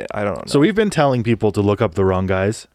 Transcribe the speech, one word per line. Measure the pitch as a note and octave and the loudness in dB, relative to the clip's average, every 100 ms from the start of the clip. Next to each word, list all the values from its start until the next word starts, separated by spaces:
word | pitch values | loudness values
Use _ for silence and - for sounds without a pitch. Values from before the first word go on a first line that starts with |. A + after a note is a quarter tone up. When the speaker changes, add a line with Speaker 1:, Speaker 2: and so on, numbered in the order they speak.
Speaker 1:
Uh, | - - | -8 -6
I | |
don't | G2+ E2+ | -4 -6
know. | - | -2
Speaker 2:
So | C#3+ | 2
we've | E3+ G#3 | 2 2
been | G#3+ | 0
telling | D#3+ C#3+ B2+ | 2 2 2
people | A2 A2+ G#2+ | 0 0 0
to | G#2 | 2
look | G2+ G2+ | 0 2
up | G#2+ G2+ | 0 0
The | F#2+ | 0
Wrong | F#2 F#2 | 0 0
Guys | F#2+ G2 A2 - | 0 0 -4 -12